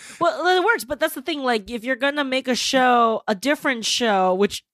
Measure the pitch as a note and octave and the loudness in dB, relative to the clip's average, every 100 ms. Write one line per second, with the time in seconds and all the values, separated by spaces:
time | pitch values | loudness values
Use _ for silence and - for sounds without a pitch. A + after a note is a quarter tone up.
0 | - - E4 B3+ E4+ F#4 G4 G#4+ A3 D4+ | -18 -2 -2 0 2 2 2 0 -2 -4
1 | D#4 D4+ F4 D4 B3+ A3+ F#3+ A#3+ A#3+ B3 | -4 -4 -8 -4 -2 -2 -4 -8 -6 -2
2 | C#4 D4 C4+ C4 C4 A#3+ - C4 B3+ A#3+ | -2 -2 -2 -2 -2 -2 0 2 4 4
3 | A#3 A3 - G3+ C4+ D4 D4+ A#3 G#3 - | 2 0 -2 -2 -2 0 -2 -4 -4 -2
4 | A#3 G3 F#3 F#3 G3+ - - | 2 2 2 2 0 -2 -8